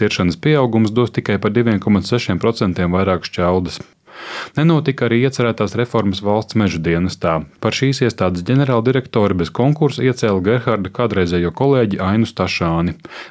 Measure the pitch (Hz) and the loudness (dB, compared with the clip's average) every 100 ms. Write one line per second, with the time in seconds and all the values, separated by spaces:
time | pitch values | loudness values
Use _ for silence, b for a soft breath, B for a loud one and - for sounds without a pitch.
0 | 104 - 90 85 151 151 127 113 110 110 | -2 0 0 0 0 2 2 2 2 0
1 | 117 - - 101 107 107 117 101 104 101 | 0 -2 -2 -2 0 2 2 2 2 0
2 | - - - 87 113 113 104 87 87 92 | 0 -2 -2 0 0 0 -2 0 0 0
3 | 95 90 - - 87 92 87 - - _ | 0 -2 -4 -2 0 0 -2 -8 -16 _
4 | B B B B B - 160 160 139 - | B B B B B 0 2 2 0 0
5 | 120 117 131 131 120 110 104 107 120 117 | 0 2 2 0 0 0 -2 -2 -2 0
6 | 101 95 101 104 107 113 98 82 82 85 | 0 -2 0 -2 0 0 0 0 0 0
7 | 90 - 87 80 76 _ 110 - 135 135 | -2 -2 -2 -2 -4 _ -4 0 0 0
8 | 120 - 92 90 87 131 135 120 117 131 | -2 0 -2 -2 0 0 2 2 2 0
9 | 127 117 101 92 82 - 131 151 147 127 | 0 0 2 0 -2 0 0 2 0 0
10 | 127 123 113 95 92 123 117 107 95 - | -2 0 0 2 2 0 0 -2 -2 -2
11 | 117 95 87 87 87 - 139 131 110 95 | -2 0 0 0 0 0 2 2 2 0
12 | 92 107 110 - 90 - 73 82 87 85 | 0 0 0 -2 -4 -2 -2 0 -2 -4
13 | B B B | B B B